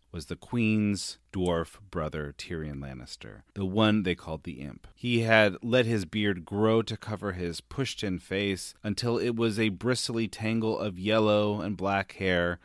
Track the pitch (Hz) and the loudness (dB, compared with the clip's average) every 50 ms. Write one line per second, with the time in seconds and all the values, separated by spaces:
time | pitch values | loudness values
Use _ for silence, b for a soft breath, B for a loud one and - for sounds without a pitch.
0 | _ _ - 85 76 - 87 - - - - 120 113 107 107 107 104 104 101 92 | _ _ -12 -12 -10 -10 -12 -12 -10 -6 -2 0 2 2 2 2 2 2 0 -2
1 | - - - - _ _ - 98 90 90 87 82 82 - - - 101 95 - 90 | -4 -8 -12 -14 _ _ -4 -2 0 2 2 0 -2 -4 -10 -20 -20 -8 -6 -4
2 | 78 76 76 78 76 71 71 - - - 87 80 78 67 71 69 69 69 67 62 | -4 -4 -4 -6 -8 -8 -10 -12 -10 -8 -6 -6 -6 -6 -8 -8 -10 -10 -12 -14
3 | 62 - - - - 53 52 55 - _ _ 95 98 95 95 110 110 107 107 107 | -14 -16 -16 -16 -16 -18 -18 -20 -20 _ _ -6 -4 -2 2 4 4 4 4 4
4 | 95 92 87 - - 85 80 76 - 87 76 64 69 71 - - - - - _ | 2 0 -2 -2 -4 -10 -10 -8 -8 -12 -10 -10 -12 -12 -12 -16 -20 -20 -18 _
5 | - 123 120 117 113 113 113 110 107 104 90 - - 120 117 127 120 113 117 107 | -2 0 0 2 4 6 8 8 8 6 4 0 -2 2 4 4 4 4 2 0
6 | 92 78 - 110 104 104 95 90 80 - 101 101 110 110 113 113 110 - 113 - | -2 -2 -2 0 2 2 0 0 -4 -4 0 2 4 4 4 4 2 0 -6 -8
7 | - 110 107 92 101 101 90 90 90 87 82 - - _ - - 131 - - - | -6 -8 -8 -6 -6 -6 -6 -4 -6 -6 -6 -8 -12 _ -6 -6 -6 -6 -6 -6
8 | - 98 92 85 - - 92 98 101 101 95 87 - - - _ - 104 98 - | -4 -4 -4 -4 -4 -4 -2 0 0 0 -2 -2 -6 -12 -14 _ -6 -4 -4 -2
9 | 120 120 117 104 95 120 117 113 117 113 101 107 110 110 95 82 110 120 127 - | 0 0 0 0 0 0 0 2 0 0 2 2 0 0 0 0 0 0 0 0
10 | - - 117 113 113 95 - - 110 110 113 113 110 110 107 - 95 107 90 87 | -2 -2 -2 -2 -2 -2 -4 -4 -2 0 0 0 0 0 -2 -2 -2 -4 -4 -2
11 | 92 104 107 113 107 107 104 104 104 104 104 107 80 101 101 85 92 98 98 98 | 0 2 4 4 4 6 4 4 4 2 0 -2 -2 -4 -4 -2 0 0 0 0
12 | 95 - - - 98 92 90 87 87 87 90 - | 0 -2 -6 -2 0 2 2 2 2 0 -2 -4